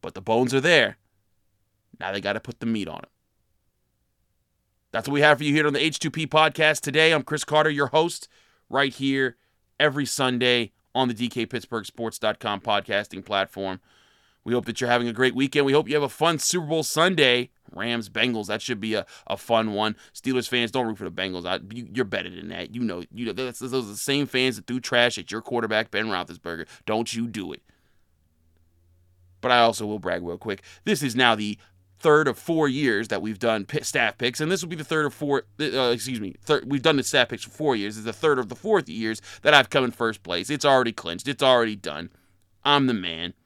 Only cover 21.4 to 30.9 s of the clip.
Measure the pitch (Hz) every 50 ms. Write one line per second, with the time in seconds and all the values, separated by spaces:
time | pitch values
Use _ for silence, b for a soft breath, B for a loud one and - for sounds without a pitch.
21.4 | 87 87 92 - - 98 113 120 120 - 98 117 127 98 95 98 90 90 90 90
22.4 | 85 87 87 87 87 - 104 120 123 110 90 90 87 - - 104 120 113 98 95
23.4 | 131 127 117 - 120 127 120 131 117 101 101 101 - - 139 143 143 127 - 127
24.4 | 127 131 120 104 92 - 120 127 123 - - 120 120 120 113 - 87 - 98 110
25.4 | 113 - 127 117 113 110 110 107 110 104 - 101 110 110 101 90 90 - 87 80
26.4 | _ 85 85 82 80 B B B B - 110 110 117 117 - 113 113 120 110 107
27.4 | 95 82 73 - _ _ _ _ _ _ _ _ _ _ _ _ _ _ _ _
28.4 | _ _ _ _ _ _ _ _ _ _ _ _ _ _ _ _ _ _ _ _
29.4 | - 127 123 120 117 117 110 - 107 104 104 107 87 92 87 87 87 85 85 95
30.4 | - 113 98 95 B B B B B -